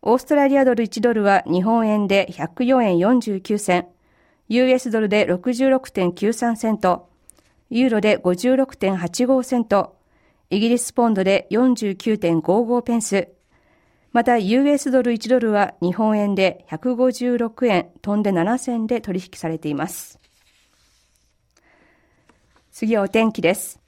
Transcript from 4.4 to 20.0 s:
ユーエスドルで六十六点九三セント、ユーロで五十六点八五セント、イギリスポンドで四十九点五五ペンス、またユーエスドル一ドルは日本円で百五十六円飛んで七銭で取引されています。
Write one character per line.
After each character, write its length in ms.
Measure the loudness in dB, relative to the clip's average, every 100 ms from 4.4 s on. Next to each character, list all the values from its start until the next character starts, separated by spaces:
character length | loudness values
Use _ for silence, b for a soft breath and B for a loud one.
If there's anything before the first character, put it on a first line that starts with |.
| _
ユ 180 | 0 2
ー 20 |
エ 100 | 2
ス 140 | 0
ド 80 | -2
ル 80 | 0
で 180 | 0 0
六 260 | 0 -2
十 160 | 0 2
六 200 | 2 -2
点 240 | -2 -2
九 200 | -2 -4
三 240 | -2 -4 -2
セ 140 | -2
ン 80 | 0
ト、 320 | 0 -2 -6 _ b b b b b
ユ 180 | 0 2
ー 20 |
ロ 100 | 2
で 180 | 2 2
五 180 | 0 0
十 200 | 2 2
六 200 | 0 -2
点 200 | -4 -2
八 300 | -6 -2 0
五 160 | 0
セ 160 | 0 -4
ン 60 |
ト、 340 | 0 0 -2 _ _ _ _ _ _
イ 120 | -2
ギ 80 | 0
リ 100 | 0
ス 140 | -2
ポ 160 | 0 2
ン 60 |
ド 100 | 2
で 240 | 2 0 0
四 240 | 0 2
十 220 | 0 -2 -4
九 220 | -2 -2
点 200 | 0 0
五 240 | 2 0
五 180 | 0 -2
ペ 120 | -2
ン 80 | -4
ス、 280 | -2 -4 -4 _ _ _ _ _ _ _ _
ま 100 | -2
た 160 | 2 0
ユ 240 | 2 2
ー 60 | 2
エ 100 | 2
ス 140 | 2
ド 100 | 0
ル 100 | 0
一 160 | -2 0
ド 120 | 0
ル 100 | 2
は 240 | 0 0 -2
日 100 | -4
本 240 | 0 0 0
円 200 | 0 2
で 280 | 0 -2 -12
百 260 | -8 -6
五 160 | 0 0
十 260 | 0 -2 -2
六 300 | -4 -2 0
円 240 | 0 -2 _
飛 160 | -4 -2
ん 60 |
で 80 | 0
七 280 | 0 0 -2
銭 280 | -4 -6 -4
で 140 | -4
取 180 | -4 -8
引 120 | -8
さ 140 | -10 -8
れ 100 | -6
て 100 | -6
い 60 |
ま 140 | -6 -6
す。 320 | -10